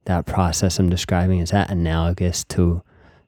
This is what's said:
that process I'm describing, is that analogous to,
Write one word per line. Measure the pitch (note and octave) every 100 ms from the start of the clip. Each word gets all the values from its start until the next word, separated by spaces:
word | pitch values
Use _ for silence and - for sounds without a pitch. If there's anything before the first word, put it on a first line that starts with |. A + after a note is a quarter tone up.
that | - F2 -
process | - F2 - F#2+ -
I'm | F2+
describing, | F2+ - F2+ F#2 F2+
is | E2+
that | G2+ -
analogous | F2 E2 E2 E2+ F2 F2+ -
to, | - - F2 E2+ - _ - _